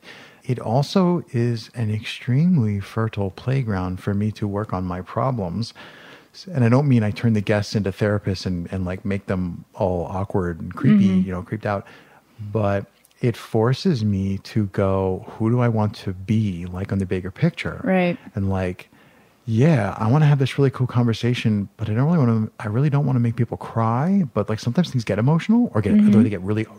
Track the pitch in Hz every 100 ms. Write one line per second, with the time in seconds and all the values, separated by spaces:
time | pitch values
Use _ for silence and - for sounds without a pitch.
0 | - - - - - 120 110 123 143 196
1 | 180 175 - 120 120 117 - 120 107 107
2 | - - - 127 175 170 107 101 - 110
3 | 113 - 98 - - 135 113 98 92 92
4 | - 101 107 - 104 101 107 92 92 90
5 | 90 - 127 120 90 92 117 - - -
6 | - - _ - 185 151 117 123 147 120
7 | 104 - 117 107 98 104 98 113 98 -
8 | 104 104 - 92 95 87 85 95 90 92
9 | 98 98 - 95 90 85 - - 98 90
10 | 82 92 98 101 87 82 87 - 131 208
11 | 190 95 185 90 87 107 107 101 - -
12 | - - _ - 104 107 101 101 - _
13 | _ _ 127 104 - 113 113 131 190 131
14 | 107 95 98 98 - 113 101 - 98 95
15 | 95 92 - - 113 123 120 110 107 -
16 | - 92 95 110 107 85 87 90 98 98
17 | 92 92 90 - 165 - - - - 185
18 | 175 - - - 98 95 92 92 - _
19 | _ _ _ _ - 110 156 139 98 -
20 | 110 147 147 143 131 - 139 - 127 123
21 | 117 107 120 123 117 104 95 - - 110
22 | 147 175 120 113 110 - 107 110 147 143
23 | 147 127 117 113 120 - - 113 113 120
24 | 165 202 151 107 101 110 123 120 151 127
25 | - 98 127 160 - 233 240 - 95 104
26 | 104 104 107 98 95 107 110